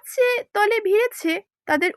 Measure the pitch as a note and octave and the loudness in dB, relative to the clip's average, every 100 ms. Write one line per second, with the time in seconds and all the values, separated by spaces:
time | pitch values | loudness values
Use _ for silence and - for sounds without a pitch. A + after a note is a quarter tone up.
0 | - - B4 A#4+ - G4+ G#4 A4+ G4+ G#4 | 2 0 0 0 -4 0 0 0 2 2
1 | A#4+ - E4 E4+ - _ - D4+ F4 | 0 -2 -4 -4 -6 _ -2 0 0